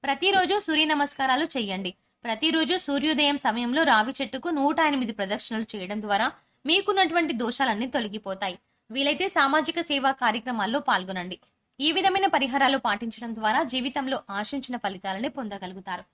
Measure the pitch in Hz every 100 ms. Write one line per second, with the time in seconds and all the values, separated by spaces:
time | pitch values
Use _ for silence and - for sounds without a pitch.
0 | - 269 370 381 359 403 392 302 311 302
1 | 285 - 262 262 320 269 208 190 185 -
2 | _ _ 240 220 311 320 294 359 - 277
3 | 294 254 285 285 254 220 240 269 311 220
4 | 220 269 277 262 339 311 277 320 311 277
5 | 247 220 190 220 - 220 214 214 185 208
6 | 208 202 240 - _ _ 262 349 392 392
7 | 370 339 320 240 233 240 262 208 254 269
8 | 220 208 196 190 196 180 _ _ _ 240
9 | 277 311 370 339 269 302 294 339 330 285
10 | 269 262 240 220 247 233 196 269 - 208
11 | 185 190 180 180 _ _ _ _ 285 330
12 | 381 381 381 294 262 277 277 277 233 202
13 | 233 220 233 220 214 240 302 254 254 285
14 | 262 262 - 196 214 285 - 247 202 190
15 | 196 190 262 - 220 196 180 185 190 180
16 | -